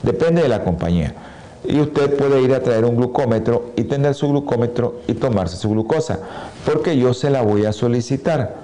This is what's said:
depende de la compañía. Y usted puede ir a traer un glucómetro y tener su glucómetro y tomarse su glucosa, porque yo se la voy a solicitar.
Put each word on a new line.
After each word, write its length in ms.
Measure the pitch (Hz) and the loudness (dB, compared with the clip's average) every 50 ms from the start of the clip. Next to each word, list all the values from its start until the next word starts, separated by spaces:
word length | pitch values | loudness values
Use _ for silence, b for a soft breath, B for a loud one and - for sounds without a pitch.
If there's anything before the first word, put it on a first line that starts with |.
| - | 0
depende 380 | - 156 - 156 170 170 175 | -2 0 2 2 2 4 4
de 60 | 165 | 4
la 160 | 135 113 101 - | 2 2 0 0
compañía. 520 | - 87 82 - 85 87 87 - - - B B B B B B B B B - | -2 -2 -2 0 0 0 0 0 -2 -6 B B B B B B B B B -4
Y 160 | 359 139 147 | 0 0 2
usted 380 | 147 143 151 151 143 139 143 | 0 2 0 0 0 2 2
puede 240 | 139 139 139 139 135 | 2 2 2 4 4
ir 140 | 131 127 135 | 4 4 2
a 80 | 127 127 | 2 2
traer 220 | 127 117 110 113 | 2 2 2 2
un 100 | 120 120 | 2 4
glucómetro 760 | 117 123 123 - - 139 117 113 110 110 117 117 117 - - - | 2 0 2 2 0 0 2 0 0 2 2 0 0 -2 -4 -4
y 80 | - 117 | -4 -2
tener 320 | - 143 139 143 147 139 | -2 0 0 2 0 0
su 120 | - - | 0 0
glucómetro 760 | 143 143 143 143 - - 117 120 117 - - 117 117 - - - | 0 0 0 0 0 0 0 0 -2 0 -2 -2 -2 -4 -6 -4
y 80 | - 113 | -4 -2
tomarse 440 | 110 - 135 117 101 92 85 - | 0 0 0 0 0 -2 -2 -4
su 120 | - - 107 | -4 -2 0
glucosa, 480 | 107 107 110 110 156 160 156 - 98 - B B B B B B B B B | 0 0 0 0 0 0 0 -2 -6 -6 B B B B B B B B B
porque 320 | - 151 156 156 180 165 | 0 0 0 0 0 2
yo 160 | 131 123 123 123 | 2 2 2 2
se 160 | - - 143 | 0 0 0
la 140 | 139 131 117 | 2 2 2
voy 220 | 107 104 104 107 | 2 2 2 2
a 60 | 107 | 0
solicitar. 840 | 104 - - 120 120 123 117 - 139 135 - 170 165 143 113 - - - | 0 0 0 0 0 0 0 -2 -4 -2 0 -2 0 0 -2 -4 -6 -12